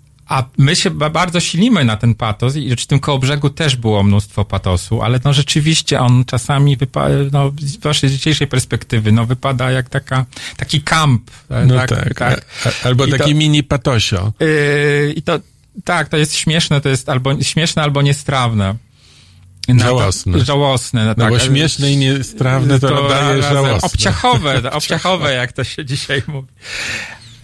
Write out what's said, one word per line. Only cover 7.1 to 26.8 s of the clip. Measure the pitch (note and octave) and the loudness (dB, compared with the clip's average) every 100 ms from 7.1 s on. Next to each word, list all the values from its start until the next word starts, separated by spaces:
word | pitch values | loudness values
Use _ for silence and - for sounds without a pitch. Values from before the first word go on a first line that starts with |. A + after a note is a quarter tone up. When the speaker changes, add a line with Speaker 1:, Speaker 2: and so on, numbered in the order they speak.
| C#3 C#3 | 0 0
Speaker 1:
no, | C#3+ C#3 C#3+ | 0 0 -2
zwłaszcza | C#3+ - D3+ D3 C#3 | -8 -6 -4 0 0
z | |
dzisiejszej | C3+ D#3+ D3 C#3+ | -2 -2 -2 0
perspektywy, | C3 - A#2+ - A#2 G#2+ | -2 -2 -6 -2 -2 2
no, | A2 A#2 | 2 2
wypada | B2+ C#3 B2+ B2+ | -2 -2 -2 0
jak | C3 B2+ | -2 -2
taka, | C#3+ - C3 B2+ - - - | -6 -4 -4 -4 -10 -16 -10
taki | - D#3 | -4 -4
kamp, | - E3 D#3 A#2 - - - | 0 0 2 0 -2 -20 -8
e, | A#2+ A#2+ | 0 2
Speaker 2:
No | |
Speaker 1:
tak, | B2+ B2+ | 2 2
Speaker 2:
tak, | - - - | -2 -2 -2
Speaker 1:
tak. | B2 C3 - - | -2 -2 -4 -6
Speaker 2:
a-, | B2 | -6
a-, | - B2 | -4 0
albo | B2+ C3 | 0 2
Speaker 1:
I | |
Speaker 2:
taki | C3 D3 | 2 2
Speaker 1:
to | D3+ | 2
Speaker 2:
mini | D#3 D3+ | 4 2
patosio. | - C#3 - A#2+ - F#2+ G2 - | 0 -2 0 0 0 -2 -2 -2
Speaker 1:
Yy, | D#3+ D3+ C#3+ C#3+ D3 C#3+ D3 D3 | 0 2 2 2 2 0 0 -2
i | |
to, | D#3 D#3+ - _ _ A#3 | -4 -4 -6 _ _ -12
tak, | - F3 D3+ | -4 -2 0
to | D#3 | 0
jest | D3+ - | 0 -2
śmieszne, | - D#3+ - D3 | 0 0 0 0
to | C#3 | 0
jest | C3 - | -2 -2
albo | C3 C3 C3+ | -2 0 -2
śmieszne, | B2+ - E3 - | -2 -2 -2 0
albo | D3 C#3+ | 0 0
niestrawne. | C#3+ C#3+ - C#3 A#2+ A2 G2 A2 - _ _ - - - - - - | 0 0 -2 -2 0 0 -2 -4 -12 _ _ -20 -20 -20 -20 -12 2
No | |
to | B2 | 4
Speaker 2:
Żałosne. | B2+ B2+ G2+ F#2 - F2+ | 4 2 2 0 0 0
Speaker 1:
żałosne, | - C#3+ C#3+ C3 - A#2+ | 2 2 2 0 -2 0
no | A2 | 0
Speaker 2:
No | |
Speaker 1:
tak, | A2 A2 | 2 2
Speaker 2:
bo | A#2+ | 2
Speaker 1:
ale | C3 | 2
Speaker 2:
śmieszne | C#3 D#3 - C#3 | 2 2 0 0
i | C#3 | 2
niestrawne | C3+ C#3 B2+ - B2+ C3+ B2+ C3+ | 2 0 -4 -4 0 2 2 2
to | C3+ | 2
Speaker 1:
to | C#3+ C#3+ | 2 2
Speaker 2:
daje | C#3 C#3+ C#3 | 2 2 0
Speaker 1:
razem | C#3 | 2
Speaker 2:
żałosne. | C#3 C3+ - - | 2 2 0 0
Speaker 1:
obciachowe, | - G3 - B3 A#3+ D#3 C3 B2 | 0 0 0 2 2 2 -2 -2
Speaker 2:
<laughs> | |
Speaker 1:
obciachowe, | D3+ - E3 F3+ F#3 D3+ | -6 -4 -2 0 0 0
jak | C3 B2 | -2 -4
to | - | -6
się | B2+ - | -8 -8
dzisiaj | D3 C#3 - C#3 - | -8 -8 -4 -4 -4
mówi. | C#3+ C3 _ - - | -10 -12 _ -14 -10